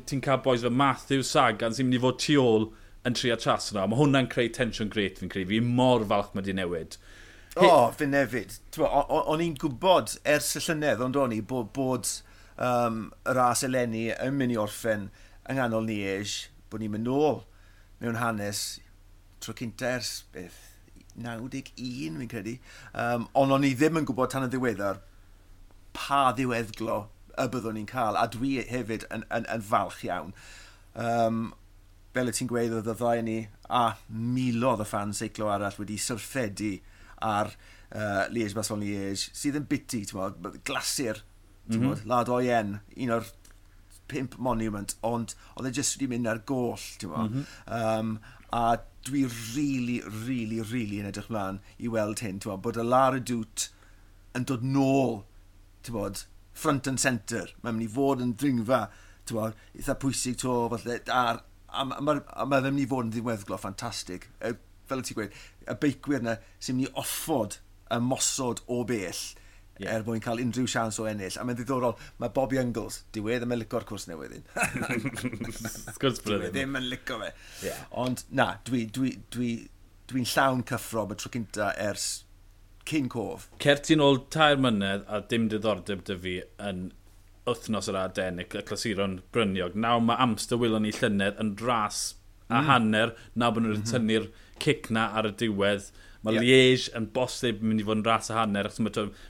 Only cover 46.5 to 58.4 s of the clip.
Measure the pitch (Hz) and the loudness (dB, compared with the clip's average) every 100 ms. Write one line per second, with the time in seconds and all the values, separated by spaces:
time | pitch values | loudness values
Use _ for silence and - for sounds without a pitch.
46.5 | 131 120 107 - - 92 76 110 127 147 | 0 0 -2 -10 -12 -8 -4 -2 -2 -6
47.5 | - - 117 110 110 110 110 - - - | -12 -8 -2 0 0 -2 -6 -10 -18 -6
48.5 | 117 117 117 - - 131 143 131 117 113 | 0 2 2 -2 -14 -4 -2 -2 -2 -6
49.5 | 123 143 135 120 120 92 107 117 127 113 | -2 -2 0 -2 -4 -4 -8 -4 -4 -2
50.5 | 113 107 123 104 101 101 98 - 110 95 | -4 -4 -4 -4 -4 -6 -8 -6 -4 -4
51.5 | 98 - - 117 113 107 104 110 98 110 | -6 -12 -8 -2 0 0 -2 -4 -6 -6
52.5 | 95 117 113 117 127 135 131 117 120 107 | -6 -4 -2 2 4 4 2 -2 -4 -4
53.5 | - - - - - - - - 127 120 | -6 -8 -8 -20 -20 -20 -20 -10 -6 -2
54.5 | 123 131 139 135 139 123 107 - - - | -2 0 4 4 4 4 0 -10 -20 -20
55.5 | - - - - 113 101 98 - - - | -20 -20 -18 -8 -4 -4 -6 -12 -20 -20
56.5 | - 160 139 135 127 139 117 - 117 87 | -4 0 2 0 0 2 0 -2 -6 -6
57.5 | - 120 113 113 113 139 127 123 107 | -8 -4 -2 -2 2 2 2 0 0